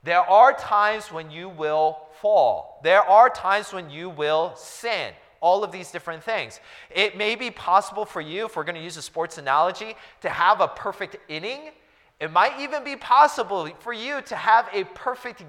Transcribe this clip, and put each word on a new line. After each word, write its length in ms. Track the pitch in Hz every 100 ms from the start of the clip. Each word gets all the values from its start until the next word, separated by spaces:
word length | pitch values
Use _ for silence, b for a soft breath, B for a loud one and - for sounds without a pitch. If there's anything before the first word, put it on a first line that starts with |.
There 160 | - 175
are 340 | - 196 254
times 580 | - - 208 208 220 214
when 200 | 160 156
you 180 | 151 185
will 500 | 165 156 156 156 156 - -
fall. 580 | 208 208 127 90 - -
There 180 | 156 190
are 280 | 185 208 247
times 420 | 247 185 202 202
when 180 | 190 160
you 200 | 143 180
will 460 | 151 151 156 175 165
sin. 580 | - - 233 202 123 - _ _
All 240 | 165 196
of 100 | 202
these 180 | 180 175
different 320 | 175 170 160
things. 380 | 185 214 117 - B B B
It 280 | 170 202 190
may 180 | 208 226
be 160 | 247
possible 540 | - - 185 202 196 208
for 160 | 180
you, 240 | 156 175 220
if 100 | 175
we're 80 |
gonna 160 | 156 170
use 160 | 165 160
a 60 |
sports 360 | 139 160 165 160
analogy, 580 | 139 139 170 185 220 226 B B
to 80 | 170
have 320 | 151 175 208
a 80 | 185
perfect 480 | - 202 190 190 - -
inning. 440 | 156 196 269 311 _ b b b _
It 100 | 156
might 260 | 165 220 277
even 240 | 285 302 277
be 100 | 269
possible 720 | - 254 294 - 185 190 151 -
for 120 | -
you 300 | 226 240 285
to 140 | - 214
have 320 | - 226 233
a 140 | 202 190
perfect 580 | - - 254 247 -